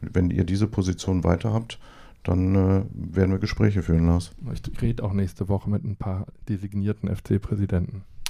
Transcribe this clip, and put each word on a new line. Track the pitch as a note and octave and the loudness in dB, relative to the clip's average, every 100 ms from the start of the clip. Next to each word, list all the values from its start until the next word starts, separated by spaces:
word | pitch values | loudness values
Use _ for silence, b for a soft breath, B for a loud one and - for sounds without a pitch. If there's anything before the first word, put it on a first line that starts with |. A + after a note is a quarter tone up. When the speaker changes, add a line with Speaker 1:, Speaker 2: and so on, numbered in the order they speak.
Speaker 1:
wenn | - F#2 F2+ | -2 2 2
ihr | - | 2
diese | F2 G2 G#2 | 2 2 0
Position | G#2 F#2 F2 - F#2 | 0 0 0 0 2
weiter | F2 F2 G#2+ | 2 2 2
habt, | A2 A#2 - b b b b | -2 -4 -12 b b b b
dann, | - F2+ F#2 | -2 2 4
äh, | F#2+ F#2+ F#2+ A2 | 4 4 2 0
werden | - F2+ F2 F#2 | -6 -4 2 2
wir | F#2+ | 2
Gespräche | G#2 - A2 G2+ | 0 2 2 2
führen, | E2 E2 E2 | 2 4 4
Lars. | E2+ - - - | 4 0 -10 -10
Speaker 2:
Ich | E2 - - | -8 -6 -4
rede | A2 A#2 | -2 -2
auch | G2+ | -2
nächste | G2 F#2+ - F#2+ | -2 -2 -4 -2
Woche | G2 - | -2 0
mit | G#2 | -2
ein | - G2 | -2 -6
paar | G2+ F#2 - - - | -4 -4 -6 -10 -6
designierten | G2 G2+ G2+ G2+ G#2 G2 | -4 -4 -2 -2 -2 -2
F-C-Präsidenten. | G2 - G2+ - G2+ G2 F2+ E2+ G2 - - | -2 0 0 0 -2 0 0 -2 -6 -14 -10